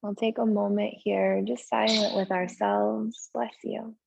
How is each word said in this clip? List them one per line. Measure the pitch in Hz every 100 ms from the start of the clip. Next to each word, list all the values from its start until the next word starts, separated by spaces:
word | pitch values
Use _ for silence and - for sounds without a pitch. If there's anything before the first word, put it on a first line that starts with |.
We'll | 214
take | 202 226 226
a | 226
moment | 208 202 202 208 -
here, | - 196 190 190 196
just | 247 -
silent | 226 220 220 208 -
with | 190
ourselves. | 190 180 - 208 202 208 220 220 226 -
Bless | 233 233 -
you. | 226 214 226 220